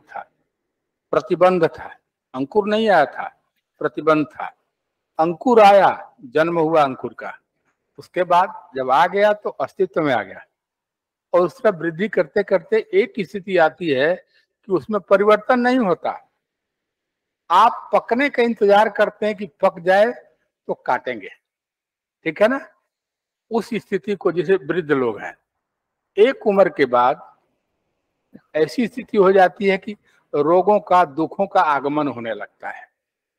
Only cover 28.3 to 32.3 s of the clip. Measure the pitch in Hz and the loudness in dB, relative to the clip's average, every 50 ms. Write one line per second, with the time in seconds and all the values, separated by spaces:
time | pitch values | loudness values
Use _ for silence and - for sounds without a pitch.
28.3 | - - _ _ - 151 160 156 - - 233 - - 254 - - - 214 180 190 | -20 -20 _ _ -4 -4 -4 -2 -2 -4 -4 -4 -6 -10 -12 -2 0 2 4 4
29.3 | 196 196 185 180 - - 202 196 190 190 - 220 208 - _ _ _ _ _ _ | 6 4 4 2 2 -2 -2 -2 -2 -2 -4 -10 -16 -16 _ _ _ _ _ _
30.3 | - 147 143 156 175 185 180 202 208 202 - - 180 180 175 147 135 156 160 147 | -4 -2 0 2 2 2 2 2 0 0 0 2 2 2 2 2 -2 -4 -6 -4
31.3 | - - 196 190 - 185 175 156 143 135 131 143 147 151 147 143 117 120 117 117 | -4 -6 -4 -2 0 0 0 0 0 -2 -2 -4 -4 -4 -4 -4 -6 -8 -8 -10